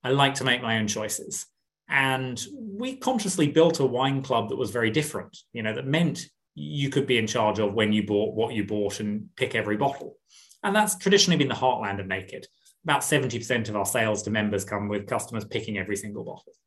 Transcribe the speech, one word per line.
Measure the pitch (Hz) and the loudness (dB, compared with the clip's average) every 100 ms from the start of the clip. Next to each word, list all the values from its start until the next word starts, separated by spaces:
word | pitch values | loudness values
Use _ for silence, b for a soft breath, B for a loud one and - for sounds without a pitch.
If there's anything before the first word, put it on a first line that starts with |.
I | 123 | 2
like | 139 139 131 | 4 4 4
to | |
make | 127 123 | 0 0
my | 117 113 | 2 0
own | 107 | 0
choices." | 110 107 - - - - _ _ _ - | -2 -4 -6 -8 -10 -12 _ _ _ -2
And | 139 135 131 131 120 - | 2 2 0 -2 -6 -10
we | 285 220 196 254 269 | -12 -12 -8 -8 -2
consciously | 254 247 202 180 147 | 0 0 0 0 4
built | 143 165 160 | 6 6 4
a | |
wine | 135 120 135 135 | 0 2 0 0
club | - 120 110 | 0 0 0
that | 131 | -4
was | 113 | -2
very | 117 113 | 2 2
different, | 127 147 104 - - _ | 2 -2 -6 -10 -18 _
you | 117 | -6
know, | 110 | -4
that | 110 135 | -4 0
meant | 156 170 139 - _ _ | 2 2 -2 -12 _ _
you | - 147 147 135 | -14 -8 -4 0
could | 139 - | 0 2
be | 120 | 2
in | 110 | 2
charge | 120 107 101 | 2 2 2
of | 104 | 0
when | 107 107 | 2 2
you | 107 98 | 2 2
bought, | 101 107 | 0 0
what | 104 113 | -2 -2
you | 110 | -2
bought, | 101 104 98 - | -4 -2 -2 -4
and | 104 104 - - | -6 -6 -8 -4
pick | 123 | -2
every | 117 107 104 | -2 -2 0
bottle. | - - - - _ B B B | -2 -2 -14 -16 _ B B B
And | 202 | 0
that's | 208 208 - | 2 2 0
traditionally | 196 196 190 160 | 4 6 6 4
been | 131 | 2
the | |
heartland | 110 131 120 104 98 | 2 2 2 -2 -4
of | 95 | -4
Naked. | 95 - - - b b _ | -6 -6 -14 -16 b b _
About | 160 139 | 0 0
seventy | - 147 127 120 | 4 2 2 -4
percent | 113 120 110 | 0 0 0
of | 104 | -2
our | |
sales | 98 123 110 104 | 0 2 2 0
to | - | 0
members | 110 104 101 | 0 0 0
come | 95 104 101 | -2 -4 -2
with | 104 101 | -4 -2
customers | 117 - 113 | -4 -4 -8
picking | 101 113 - 104 | -4 -6 -4 -6
every | 95 101 | -4 -4
single | 107 104 | -6 -10
bottle. | 85 - - _ | -10 -14 -20 _